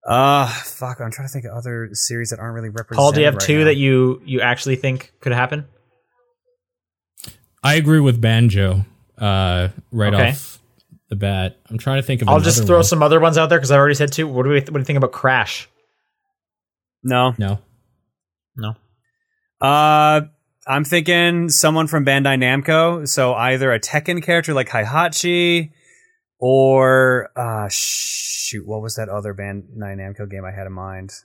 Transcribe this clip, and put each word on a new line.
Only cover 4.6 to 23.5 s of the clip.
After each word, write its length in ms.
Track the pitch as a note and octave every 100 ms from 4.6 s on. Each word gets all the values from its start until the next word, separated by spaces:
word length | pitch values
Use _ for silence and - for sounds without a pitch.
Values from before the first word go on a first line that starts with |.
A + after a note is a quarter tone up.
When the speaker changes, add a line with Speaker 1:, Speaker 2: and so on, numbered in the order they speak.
| C#3 B2+
Speaker 2:
think 380 | C3+ B2+ - _
could 100 | C3+
happen? 360 | A#2+ C3 D3+ D3 _ _ _ _ _ _ _ _ _ _ _ _ _ _ _ - _ _ _
Speaker 3:
I 120 | C3+ D#3
agree 260 | D3+ D#3
with 180 | C#3 A#2
Banjo, 640 | A2+ A2+ A#2+ G2 F#2+ F#2+ G2+ _ _ -
uh, 520 | G#2 F#2+ F#2+ F2+ F#2 - -
right 220 | A#2 G#2
Speaker 2:
Okay. 160 | G2+ A#2+
Speaker 3:
off 280 | C#3 - - _ _ _ _ _
the 60 | G2+
bat. 420 | G2+ F#2+ F#2 - _
I'm 80 | A2+
trying 200 | - C3+
to 20 | C3
think 160 | B2+
of 80 | A2+
Speaker 2:
I'll 100 | D3+
just 180 | D#3+ C#3
Speaker 3:
another 80 | A2
Speaker 2:
throw 100 | F3
Speaker 3:
one. 60 |
Speaker 2:
some 200 | E3 E3
other 160 | D3+ D#3
ones 180 | E3 D#3
out 120 | D#3+
there 100 | E3+
'cause 120 | C#3
I've 80 | C#3
already 160 | C#3+ C#3
said 160 | D3
two. 160 | C3+ D#3
What 160 | B2+
do 60 | C3
we, 60 | C#3+
what 140 | C#3
do 60 | D3
you 40 | C3
think 120 | C#3
about 140 | C3+
Crash? 560 | - C3 C3 G#2 - - _ _ _ _ _ _ _ _ _ _ _ _ _
Speaker 1:
No. 300 | B2+ B2 B2+ A#2+
Speaker 3:
No. 220 | G2 G2+ _ _ _ _ _ _ _ _ _ -
Speaker 2:
No. 200 | G#2+ A2+ _ _ _ _ _ _ _ _
Speaker 1:
Uh, 600 | C3+ D3 D3+ D3+ D3+ D3+ D3+ _ _ _ -
I'm 160 | C3+
thinking 680 | D3+ F3 D#3+ F3 F3 E3+ E3+
someone 380 | D3+ D#3 D#3+ D#3
from 180 | D#3 C#3
Bandai 320 | C#3 C#3 C3+
Namco. 720 | B2+ C3+ C#3 D#3+ E3 E3+ C#3+
So 260 | - B2+
either 380 | A2+ B2